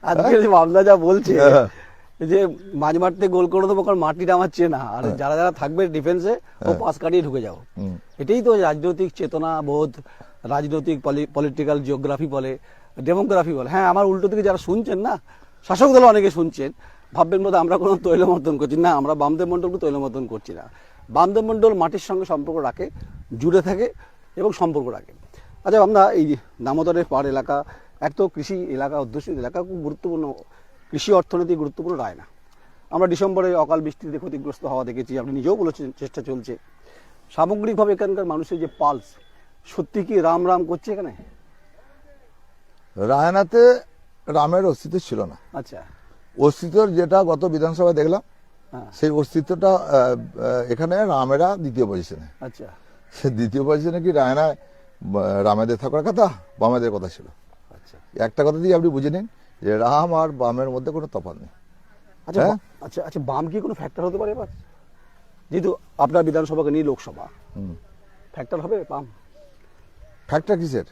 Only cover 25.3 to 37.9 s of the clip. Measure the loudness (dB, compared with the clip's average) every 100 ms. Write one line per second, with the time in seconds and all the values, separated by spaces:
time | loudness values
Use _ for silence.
25.3 | -20 -20 -8 2 4 6 6 6 4 0
26.3 | -2 -6 -10 -4 -2 0 0 0 -2 -2
27.3 | -4 -2 -4 -4 -16 -20 -8 -8 -2 -4
28.3 | -2 -8 -8 -6 -6 -4 -4 -6 -8 -8
29.3 | -8 -6 -8 -8 -8 -8 -8 -6 -6 -6
30.3 | -10 -18 -20 -20 -20 -12 -8 2 2 2
31.3 | -4 -2 -2 -4 -8 -8 -6 -8 -10 -20
32.3 | -20 -20 _ -20 -20 -8 0 0 2 0
33.3 | 0 0 2 2 0 -2 -10 -12 -10 -10
34.3 | -10 -10 -10 -6 -6 -6 -8 -8 -8 -6
35.3 | -4 0 0 0 -4 -12 -12 -14 -12 -10
36.3 | -10 -10 -16 -16 -20 -20 -20 -20 -20 -14
37.3 | -2 -2 0 -2 0 0